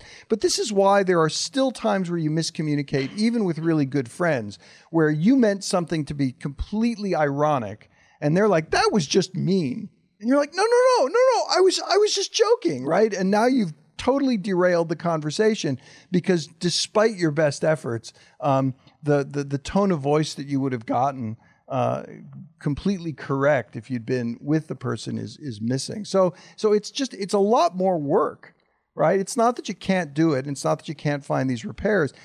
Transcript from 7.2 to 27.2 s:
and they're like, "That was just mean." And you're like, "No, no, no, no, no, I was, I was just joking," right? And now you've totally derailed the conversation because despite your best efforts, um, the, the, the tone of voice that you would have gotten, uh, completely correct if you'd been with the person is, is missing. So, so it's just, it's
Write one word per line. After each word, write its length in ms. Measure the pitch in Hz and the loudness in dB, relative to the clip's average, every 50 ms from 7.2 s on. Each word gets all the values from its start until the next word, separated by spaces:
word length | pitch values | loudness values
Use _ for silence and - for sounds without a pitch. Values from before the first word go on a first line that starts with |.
| 156 143 139 139 147 151 147 131 113 98 104 - - _ _ _ _ _ _ - | 0 0 0 0 2 2 2 0 -2 -4 -10 -12 -18 _ _ _ _ _ _ -4
and 160 | 143 147 156 185 | -2 2 2 4
they're 100 | 214 214 | 4 4
like, 220 | 185 160 156 - | 4 2 2 2
"That 220 | - 359 415 427 | 0 2 2 4
was 160 | 320 208 147 - | 2 2 0 2
just 280 | - 196 180 - - | 0 0 0 0 -4
mean." 540 | 170 139 160 190 190 160 127 123 - - - _ _ _ _ _ _ | -4 -2 0 0 0 0 -2 -4 -6 -10 -14 _ _ _ _ _ _
And 100 | 202 233 | -2 0
you're 80 | 269 285 | 2 2
like, 160 | 294 294 - | 2 0 0
"No, 100 | 370 403 | 0 2
no, 140 | 453 480 480 508 523 508 453 | 4 4 4 6 4 4 4
no, 80 | 294 269 | 2 2
no, 120 | 370 466 508 523 480 | 2 4 4 4 4
no, 100 | 403 311 - | 2 0 0
I 120 | - 349 | 2 4
was, 200 | 370 381 - - - - | 4 4 4 0 -2 0
I 80 | 349 403 | 2 2
was 160 | 427 403 - | 2 2 0
just 180 | 403 370 - | -2 -4 -4
joking," 540 | - - 440 415 480 466 - 339 147 123 127 | 0 0 2 2 2 2 0 -2 -4 -2 -2
right? 260 | 139 165 190 220 220 | 0 2 2 2 2
And 200 | 196 180 190 190 | 2 0 0 2
now 160 | 208 208 226 247 | 2 4 4 4
you've 260 | 262 262 208 165 151 _ _ _ _ - | 2 2 0 -2 -4 _ _ _ _ -6
totally 400 | - 254 269 277 277 262 247 208 | 0 0 2 2 2 0 0 0
derailed 520 | 170 214 190 175 180 180 175 170 170 160 | -2 -2 0 2 4 4 4 2 0 0
the 60 | 165 | -4
conversation 840 | 151 - 175 165 156 147 151 143 - 220 220 220 - - 156 131 123 - - - - - - | -4 -2 -2 -2 -2 -2 -4 0 2 2 2 2 0 -2 -4 -4 -4 -8 -18 -20 -20 -10 -2
because 360 | 185 180 - - 185 170 143 - - - | -2 -2 2 2 0 0 0 -4 -10 -4
despite 560 | - 175 - - - - - 214 214 233 220 | -4 -2 -2 -2 -4 0 2 2 2 2 2
your 160 | 180 175 160 | 0 -2 0
best 320 | 143 156 160 147 139 - - | 2 2 0 0 0 0 0
efforts, 500 | 156 156 143 - 131 117 113 - - - _ - _ _ - | 0 0 0 -2 -6 -6 -6 -8 -12 -20 _ -20 _ _ -4
um, 340 | - 147 135 135 135 135 127 _ _ - _ _ - 143 | -2 0 2 2 2 0 -2 _ _ -20 _ _ 0 0
the, 160 | 147 143 135 | 2 2 0
the, 200 | 143 139 143 143 | -2 -4 -6 -6
the 140 | 139 139 139 | -4 -6 -8
tone 340 | - - - 196 202 196 | -6 -2 0 0 2 2
of 80 | 180 147 | 0 0
voice 360 | 135 143 147 156 156 151 - | 0 0 0 0 0 -2 -6
that 100 | - 143 143 | -10 -8 -4
you 120 | 139 135 | -4 -2
would 140 | 135 135 127 | -2 -2 -4
have 120 | 117 110 | -6 -6
gotten, 520 | - 277 120 127 143 135 135 120 110 107 - _ _ _ _ _ - | -4 -2 0 0 0 -2 -4 -8 -8 -8 -10 _ _ _ _ _ -8
uh, 360 | 131 127 120 120 127 - - - - - - 143 135 135 - - _ _ | -4 -2 -2 -2 -2 -4 -8 -12 -18 -18 -20 -20 -18 -20 -20 -20 _ _
completely 520 | - 151 143 - - 190 202 175 170 165 139 | -6 -4 -4 -2 -2 -4 -4 -4 -6 -10 -10
correct 600 | - - - 139 139 135 143 151 127 107 _ - | -10 -6 -4 -2 0 2 2 2 0 -2 _ -12
if 140 | 120 107 - | -14 -10 -8
you'd 160 | 131 120 113 | -8 -8 -4
been 320 | 120 127 127 120 117 117 - | -4 -4 -2 -2 -4 -6 -6
with 280 | - 143 151 160 151 - | -4 -2 -2 -2 -2 -4
the 80 | 139 | -12
person 420 | 127 - 123 120 113 - 127 117 110 | -8 -6 -6 -6 -6 -6 -8 -8 -8
is, 200 | 110 104 113 - | -8 -10 -12 -12
is 220 | 151 143 110 104 | -12 -12 -10 -6
missing. 460 | 110 117 127 135 - - 110 110 101 | -4 -4 -4 -4 -4 -6 -10 -10 -8
So, 280 | - - 196 185 175 - - - - - | -2 0 2 2 2 0 -6 -20 -20 -12
so 160 | - - 214 208 | -2 0 2 2
it's 180 | 214 208 - | 2 0 -4
just, 220 | - - 277 240 - | -8 -6 -6 -6 -6
it's 200 | - | -8